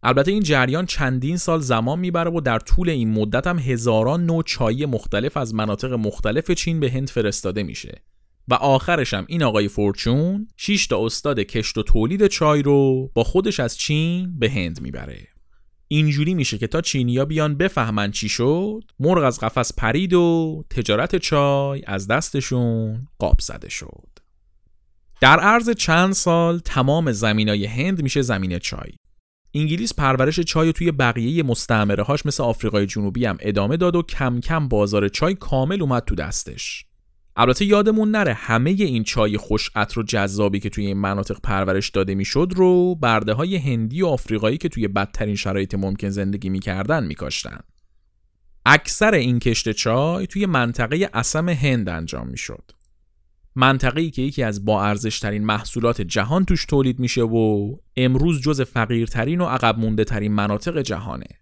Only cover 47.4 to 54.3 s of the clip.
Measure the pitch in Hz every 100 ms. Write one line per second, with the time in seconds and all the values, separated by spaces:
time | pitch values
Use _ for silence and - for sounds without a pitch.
47.4 | - - - _ _ _ _ _ _ _
48.4 | _ - 120 151 - - 214 196 123 120
49.4 | 123 113 113 107 117 117 151 180 185 196
50.4 | 202 151 120 117 117 156 196 113 117 156
51.4 | 170 131 139 123 95 82 82 65 62 64
52.4 | - - - - _ _ _ _ _ _
53.4 | _ - 131 135 127 139 165 131 135